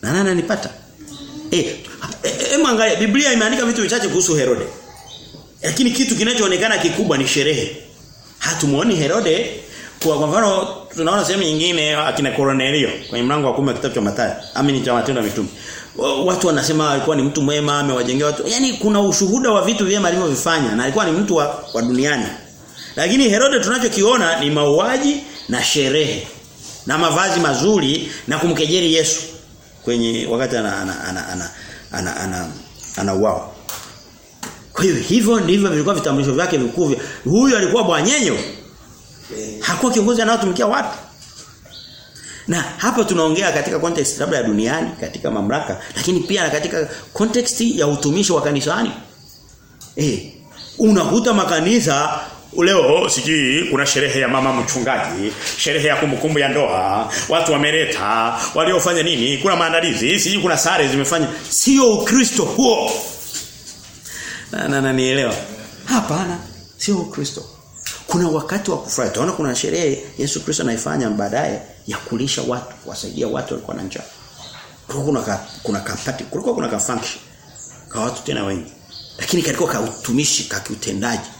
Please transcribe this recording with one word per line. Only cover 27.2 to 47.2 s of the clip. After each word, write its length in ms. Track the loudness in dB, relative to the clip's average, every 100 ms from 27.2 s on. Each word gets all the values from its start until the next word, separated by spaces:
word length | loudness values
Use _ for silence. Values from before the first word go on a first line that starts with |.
| 2 2
mazuri 720 | 2 2 4 4 2 0 -4 -10 -6
na 100 | -2
kumkejeli 560 | 0 2 2 2 4
Yesu 260 | 4 2 0 -6 -16 -20 -20 -20 -10
kwenye 420 | -2 0 0 -2 -2
wakati 300 | -2 0 -2
ana, 200 | -2 -4
ana, 240 | -6 -6
ana, 240 | -6 -6 -6
ana, 220 | -8 -8 -12 -18 -18 -10
ana, 240 | -6 -6 -4
ana, 320 | -6 -6 -8 -10 -18 -18 -12 -4
anauawa. 540 | 0 2 2 0 -6 -12 -12 -12 -14 -20 -20 -20 -20 -16 -16 -16 -12
Kwa 120 | 0
hiyo 120 | 2 2
hivyo 440 | 2 4 6 4
ndivyo 300 | 4 4 4
vilikuwa 240 | 2 2
vitambulisho 380 | 0 2 0 2
vyake 240 | 2 2 2
vikuu 280 | 0 0 0
vya, 120 | 0 -4 -8
huyu 320 | 2 4 6 4
alikuwa 280 | 4 2
bwanyenyo. 520 | 4 2 2 2 2 0 -4 -10 -18 -20 -20 -20 -20 -20 -14 -12 -10 -6
Hakuwa 320 | -4 0 2
kiongozi 300 | 4 4 4
anayotumikia 440 | 4 2 2 2 0
watu. 320 | 0 -2 -8 -14 -20 -20 -20 -20 -20 -20 -20 -20 -20 -20 -20 -18 -14 -4
Na 140 | -2
hapa 420 | -2 -2 -2 2
tunaongea 480 | 2 2 2 4 2
katika 260 | 0 0 0
context 420 | 0 0 -2 -2
labda 160 | -2 0
ya 60 |
duniani, 480 | 2 2 2 0 -4 -6
katika 300 | -10 -6 -4
mamlaka, 500 | -2 -2 -2 -2 -8 -8 -4
lakini 240 | 0 0
pia 220 | 2 0
na 80 | 0
katika 380 | 0 -2 -2 -4 -6 -14
context 480 | -2